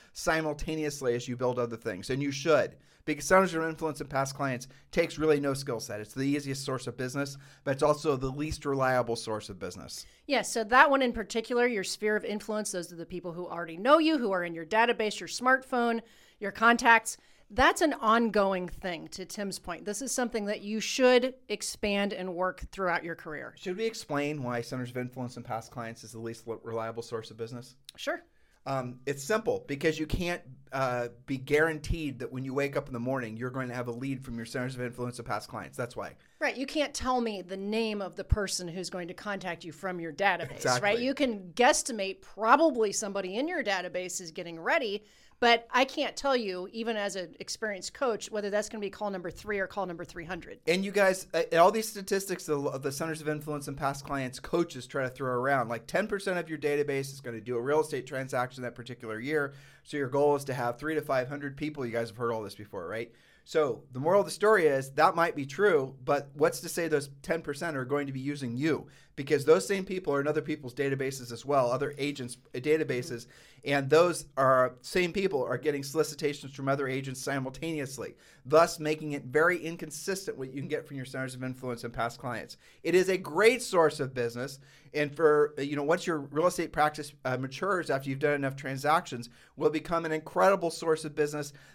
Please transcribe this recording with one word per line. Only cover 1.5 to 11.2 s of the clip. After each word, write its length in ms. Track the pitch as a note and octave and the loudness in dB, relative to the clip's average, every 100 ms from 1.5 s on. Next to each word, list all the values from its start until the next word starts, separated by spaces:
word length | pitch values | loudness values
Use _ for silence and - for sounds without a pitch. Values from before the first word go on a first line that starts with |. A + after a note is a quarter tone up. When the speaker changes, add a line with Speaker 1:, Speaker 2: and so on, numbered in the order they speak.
| B2 | 0
Speaker 1:
other 180 | A#2+ A2+ | -2 -4
things. 360 | A2+ F#2 - | -6 -6 -4
And 100 | C3 | -2
you 100 | C#3+ | -2
should, 440 | C#3 E3+ D3 F2+ - _ _ | 0 4 4 4 -4 _ _
because 220 | - D3 C#3 | -6 -2 4
centers 300 | F#3+ F#3 E3 | 6 6 2
of 80 | |
influence 360 | D#3+ D#3 D#3+ C3+ | -2 -2 -6 -6
and 80 | C3 | -4
past 280 | C#3 C3+ - | -2 -2 -2
clients 320 | C#3 A#2+ - - _ | -4 -4 -8 -20 _
takes 260 | - E3+ - | 0 0 2
really 220 | D#3 D3 | 4 4
no 160 | C#3 C3+ | 4 -2
skill 240 | C#3 A2+ | -4 -6
set. 200 | - G#2+ | -6 -10
It's 140 | G#2+ | -8
the 80 | C3 | -4
easiest 420 | C#3 C#3+ C3+ C3+ | 0 0 -2 -6
source 220 | - C3 B2 | -4 -6 -6
of 120 | A#2 | -6
business, 380 | B2+ C#3 C#3 - - - | -4 -4 -6 -8 -18 -8
but 80 | C#3+ | -4
it's 100 | C3+ | 2
also 340 | D3 D3 D#3 C3 | 4 4 2 0
the 140 | C3 | 0
least 340 | C#3+ D#3 - | -4 -6 -4
reliable 520 | D3 C3+ C3 B2+ A#2 A2+ | -2 2 4 2 2 -2
source 340 | A2+ G#2+ - | -4 -6 -6
of 80 | F#2 | -10
business. 480 | F#2 F#2 - - - _ - | -10 -10 -12 -14 -16 _ -4
Speaker 2:
Yes, 240 | B3+ F3+ | -2 -2
so 120 | A#3 G#3 | -4 4
that 260 | B3 D4+ | 8 8
one 100 | C4+ | 6
in 120 | B3+ | 2
particular, 520 | A#3 | 0